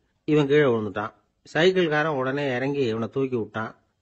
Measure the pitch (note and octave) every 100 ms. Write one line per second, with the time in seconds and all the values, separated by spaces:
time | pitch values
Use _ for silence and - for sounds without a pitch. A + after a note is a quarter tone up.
0 | _ _ - D3+ C#3 D3 C#3+ A#2 G#2+ G2
1 | A2 - _ _ - D3+ F3+ F#3 E3+ D3+
2 | D#3 C#3+ C3 C#3+ C#3+ B2 C3+ C#3+ B2 A2
3 | A2+ C#3 C3+ B2 G#2 A2 A2+ - _ _